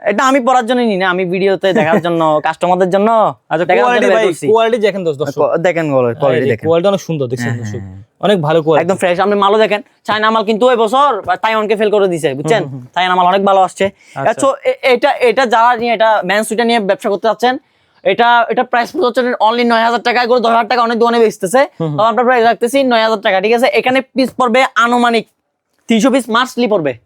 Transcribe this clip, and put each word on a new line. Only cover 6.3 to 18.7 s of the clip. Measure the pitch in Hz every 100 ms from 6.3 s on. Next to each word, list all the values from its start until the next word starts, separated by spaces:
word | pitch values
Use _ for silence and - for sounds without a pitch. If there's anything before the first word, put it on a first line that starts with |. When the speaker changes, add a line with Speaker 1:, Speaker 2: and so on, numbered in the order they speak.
| 123
Speaker 2:
এই | 117
যে |
Speaker 1:
দেখেন। | 113 160
Speaker 2:
কোয়ালিটি | 165 185
অনেক | 196
সুন্দর, | - 160 127
দেখছেন | 123 120
Speaker 1:
হ্যাঁ, | 117
Speaker 2:
দর্শক? | 113 104
Speaker 1:
হ্যাঁ, | 98
হ্যাঁ। | 95 - _
Speaker 2:
অনেক | 175 202
ভালো | 147 165
কোয়ালিটি। | 156 156
Speaker 1:
একদম | 170 185
ফ্রেশ। | 185 175
আমি | 196 202
মালও | 196 214
দেখেন, | 214 208 - _
চায়না | - 214 214
মাল | 226
কিন্তু | 208 220 247
ওই | 247
বছর | 226 262 285 220
বা | 175 180
তাইওয়ানকে | 220 220 214 208
ফেল | 214
করে | 208 196
দিছে, | 170 147
বুঝছেন? | 135 147 214
Speaker 2:
হুম, | 156
হুম। | 131 123 -
Speaker 1:
চায়না | 185 180
মাল | 180
অনেক | 196 196
ভালো | 190
আসছে। | 185 - 196
Speaker 2:
আচ্ছা। | - _ - 135
Speaker 1:
আচ্ছা, | 214 - 269 -
এ-, | 254
এটা, | 254 247 285
এটা | - 247 220 262
যারা | 226 233 247
নিয়ে, | 240
এটা | 226 220 214 180
ম্যান | 202
সুইটার | 220 214 233
নিয়ে | 233
ব্যবসা | 196 190 226
করতে | 196 233
চাচ্ছেন, | 208 247 262 - _ _ _
এটা, | 175 196 240 240 233
এটা | 233
প্রাইস | 247